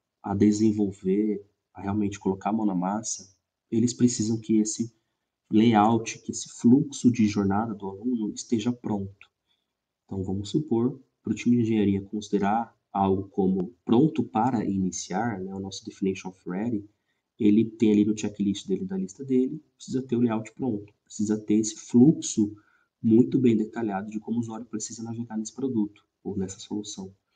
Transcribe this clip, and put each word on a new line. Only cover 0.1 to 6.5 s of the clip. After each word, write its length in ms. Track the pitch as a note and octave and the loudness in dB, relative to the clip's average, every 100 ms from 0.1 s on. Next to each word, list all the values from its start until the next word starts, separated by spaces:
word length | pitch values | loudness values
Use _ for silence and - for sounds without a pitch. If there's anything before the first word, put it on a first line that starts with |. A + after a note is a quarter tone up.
| _ | _
a 120 | G#2 | -6
desenvolver, 1120 | G2+ G#2+ G#2 A2 G#2 G2+ F#2+ F#2 G2 G#2+ G2+ - _ _ | 2 4 4 2 2 -2 -2 0 0 0 -4 -8 _ _
a 100 | G2 | -10
realmente 360 | G2+ G#2 G2+ G2+ | -4 -2 -2 -2
colocar 320 | F#2+ F#2+ G2+ | -4 -2 -2
a 20 | |
mão 140 | A2 G#2 | -2 0
na 80 | |
massa, 580 | F2+ F#2 G#2+ A2+ - - _ _ _ _ | 0 -2 -4 -6 -10 -14 _ _ _ _
eles 240 | A#2 A#2+ | 0 0
precisam 460 | - B2 - G#2+ A2+ | 2 0 2 -2 -2
que 180 | - A2 | 0 2
esse 340 | G#2+ - A#2+ - _ _ _ _ _ | 2 -2 -8 -8 _ _ _ _ _
layout, 680 | G#2+ A#2 G#2 G#2+ A#2 A2 - | 4 6 6 6 2 -2 -10
que 120 | - | -10
esse 160 | - - | -10 -12